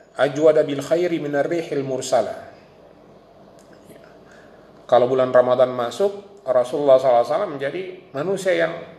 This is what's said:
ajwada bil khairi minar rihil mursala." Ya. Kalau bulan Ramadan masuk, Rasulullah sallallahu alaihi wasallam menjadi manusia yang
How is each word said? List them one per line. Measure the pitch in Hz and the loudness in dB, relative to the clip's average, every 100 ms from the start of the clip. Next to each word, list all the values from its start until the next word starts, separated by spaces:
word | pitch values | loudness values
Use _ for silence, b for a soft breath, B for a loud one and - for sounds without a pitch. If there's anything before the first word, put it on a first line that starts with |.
| _ - | _ -4
ajwada | 139 139 156 156 | -4 2 2 4
bil | 147 139 | 0 -4
khairi | 139 165 175 165 | -2 -2 -2 -4
minar | 147 143 | -4 -4
rihil | 139 170 165 143 | -2 -4 -4 -6
mursala." | 135 131 131 123 101 - - - - - - - - - _ - - - - - - | -4 -6 -2 -2 -2 -6 -16 -20 -20 -20 -20 -20 -20 -20 _ -20 -20 -20 -20 -20 -20
Ya. | - - - B B B B B - - | -20 -20 -20 B B B B B -20 0
Kalau | 123 123 | 2 4
bulan | 131 127 | 2 2
Ramadan | 123 123 127 127 123 | 4 4 4 2 0
masuk, | 117 117 202 196 - - 131 | -6 -2 -4 -4 -14 -14 -2
Rasulullah | 127 123 156 143 131 | 0 0 -2 4 6
sallallahu | 135 120 120 | 6 2 2
alaihi | |
wasallam | 156 202 143 | -2 -4 -6
menjadi | 139 170 190 - - | -8 -8 -12 -14 -14
manusia | 135 165 190 190 | -8 -6 -4 -2
yang | 170 165 165 - | 0 0 -4 -14